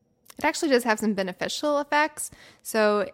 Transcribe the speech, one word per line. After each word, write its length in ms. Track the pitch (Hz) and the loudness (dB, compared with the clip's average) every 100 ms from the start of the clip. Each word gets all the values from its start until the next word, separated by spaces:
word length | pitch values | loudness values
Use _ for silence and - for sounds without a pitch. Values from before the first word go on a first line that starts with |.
| _ _ - - | _ _ -20 -6
It 80 | 294 | -4
actually 240 | 311 330 | -2 2
does 140 | 247 | 2
have 160 | 233 214 | 2 0
some 140 | 220 | 0
beneficial 680 | 196 190 180 - - 302 285 | 0 -2 -4 -6 -4 -2 -2
effects. 500 | 285 294 302 302 - - - - | 0 0 0 -2 -12 -14 -20 -20
So 480 | - 226 214 208 - | -6 0 2 2 -2